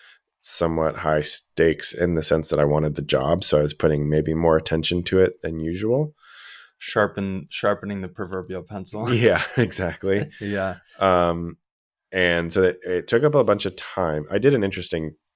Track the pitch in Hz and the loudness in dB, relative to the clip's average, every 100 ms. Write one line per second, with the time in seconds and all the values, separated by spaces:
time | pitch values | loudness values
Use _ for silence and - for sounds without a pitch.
0 | - _ _ _ - - 85 80 80 71 | -20 _ _ _ -8 -2 -2 0 -2 -2
1 | 78 78 76 - _ - 82 76 - - | 0 0 0 -4 _ 2 2 2 -4 0
2 | 87 82 76 80 80 76 73 76 76 73 | 0 0 0 0 0 2 2 2 0 -4
3 | 73 69 69 87 - 76 73 - 80 73 | -2 0 2 0 2 2 2 0 0 0
4 | 73 76 78 80 82 80 78 82 78 90 | 0 0 0 2 4 2 2 -2 0 -2
5 | 87 95 92 - 82 80 80 90 110 127 | 0 2 2 0 -8 -6 -6 -4 -2 -2
6 | 151 - _ - - - - _ - 226 | -2 -8 _ -20 -20 -20 -20 _ -4 0
7 | 101 - 98 95 73 - 107 101 101 101 | 0 0 -4 -6 -8 -4 -2 -2 -4 -8
8 | 92 90 92 95 90 92 87 101 92 104 | -10 -10 -8 -8 -8 -10 -10 -12 -10 -8
9 | 117 117 113 85 - - 107 - 90 80 | -2 2 4 2 0 0 0 0 -4 -4
10 | 98 98 147 - 101 101 95 87 _ - | -2 -2 -2 -8 -6 -4 -4 -6 _ 0
11 | 98 90 87 85 85 85 _ _ _ _ | 4 4 4 0 -6 -12 _ _ _ _
12 | _ 95 90 85 85 104 92 - 87 90 | _ 0 2 2 0 2 2 2 -4 -4
13 | - 117 147 143 104 104 95 - - - | 0 2 4 2 2 2 -2 -8 -10 -4
14 | 85 76 76 101 131 131 98 92 87 82 | -2 -2 -2 2 2 2 0 -4 -6 -4
15 | 78 - _ | -6 -10 _